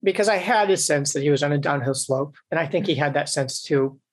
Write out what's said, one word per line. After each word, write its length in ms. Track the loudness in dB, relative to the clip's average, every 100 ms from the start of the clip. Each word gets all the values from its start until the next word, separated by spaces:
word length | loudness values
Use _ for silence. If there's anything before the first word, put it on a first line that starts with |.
because 280 | 0 2 2
I 80 | 2
had 340 | 2 2 4
a 60 | 2
sense 360 | 2 0 0
that 80 | -2
he 80 | 2
was 140 | 2
on 80 | 2
a 60 | 0
downhill 360 | 0 -2 -2
slope, 420 | -4 -2 -2 -4 -10 _
and 100 | -4
I 60 | -2
think 220 | -2 -2
he 80 | 0
had 180 | 0
that 160 | 0 -2
sense 320 | -4 -4 -6
too. 380 | 0 0 0 -4 _